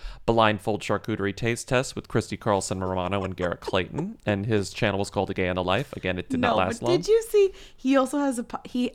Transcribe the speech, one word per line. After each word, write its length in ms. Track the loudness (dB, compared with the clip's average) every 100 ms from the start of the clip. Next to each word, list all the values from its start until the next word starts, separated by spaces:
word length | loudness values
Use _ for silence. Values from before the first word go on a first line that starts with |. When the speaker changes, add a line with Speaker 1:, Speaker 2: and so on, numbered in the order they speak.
| -14 -4 2
Speaker 1:
Blindfold 560 | 4 4 4 -2 -4
Charcuterie 540 | -2 -2 -2 -2 -2 -2
Taste 320 | -4 -4 0
Test 300 | 0 -2 -8
with 100 | -4
Christy 300 | -2 -2 -2
Carlson 440 | 0 0 0 -4
Romano 440 | -2 -2 -2 -2 -4
and 100 | -2
Garrett 240 | -4 -4
Clayton. 600 | -2 -2 -2 -4 -6 -6
Speaker 2:
<laughs> 40 | -2
Speaker 1:
And 200 | -2 2
his 260 | 0 0
channel 280 | -2 0 0
was 100 | -2
called 200 | -2 -2
A 40 |
Gay 140 | 0 0
and 100 | 0
a 20 |
Life. 300 | 0 0 -2 -6
Again, 200 | -4 -4
it 120 | -4
did 100 | 0
Speaker 2:
No, 100 | 2
Speaker 1:
not 80 | 2
last 220 | 0 0
Speaker 2:
but 80 | 0
Speaker 1:
long. 80 | 2
Speaker 2:
did 120 | 4
you 120 | 2 4
see, 240 | 4 4 0 -20 -4
he 220 | 2 4
also 220 | 4 2
has 200 | 0 -2
a, 40 | -6
po-, 160 | -10
he, 300 | -6 -4 -2